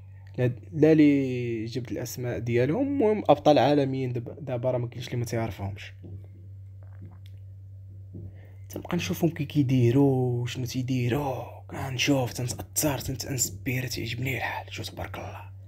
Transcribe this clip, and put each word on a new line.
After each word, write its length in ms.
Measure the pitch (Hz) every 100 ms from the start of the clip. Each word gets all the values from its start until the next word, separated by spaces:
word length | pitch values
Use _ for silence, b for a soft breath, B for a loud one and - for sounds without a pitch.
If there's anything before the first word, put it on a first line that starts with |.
| B B B -
لا، 140 | 127 123 -
لا 200 | 165 151
لي 720 | 156 147 139 131 123 120 117 113
جبت 260 | 127 120
الاسماء 480 | 104 120 - - 87
ديالهم، 480 | 117 117 127 185 277
المهم 360 | 277 214 214 -
ابطال 300 | - 156 147
عالميين 540 | 139 147 135 135 131
دابا، 220 | 123 120 -
دابا 320 | 135 123 127
راه 60 | 127
ما 100 | 120
كاينش 200 | 123 -
اللي 100 | 123
ما 80 | 120
تيعرفهمش. 680 | 117 113 95 98 - - - - - - - - - - - - - - - - - - - - - - - - - B B B B -
تنبقى 280 | - - 175
نشوفهم 320 | - 175 165
كي 160 | 165 139
كيديروا، 1000 | 147 127 131 120 127 139 131 127 120 120
شنو 200 | - 123
تيديروا، 960 | 131 127 131 120 117 139 127 - - -
كنشوف، 680 | - 139 127 - 139 120
تنتاثر، 680 | - 123 - - - 156 -
تنتانس 500 | - 131 - 135 113
بيه، 320 | - - 127
تعجبني 560 | 123 - 113 120 131 123
الحال. 360 | - - 101
شوف 160 | - -
تبارك 280 | - - -
الله، 340 | - - - -